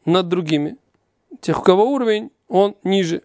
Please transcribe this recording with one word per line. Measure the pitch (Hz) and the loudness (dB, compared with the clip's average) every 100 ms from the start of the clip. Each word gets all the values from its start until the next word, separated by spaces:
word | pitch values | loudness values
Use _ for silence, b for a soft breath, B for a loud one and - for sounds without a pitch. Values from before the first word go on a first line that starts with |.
| - | -2
над | 180 180 | 0 0
другими, | 180 156 151 147 - _ _ _ _ _ - | -4 -2 -2 -4 -10 _ _ _ _ _ -10
тех, | - - | -6 0
у | |
кого | - 185 233 | 4 4 2
уровень, | 277 233 214 226 - - | 0 0 -2 -4 -16 -4
он | 190 202 208 | 0 0 -2
ниже, | 185 196 170 170 | -2 0 0 -4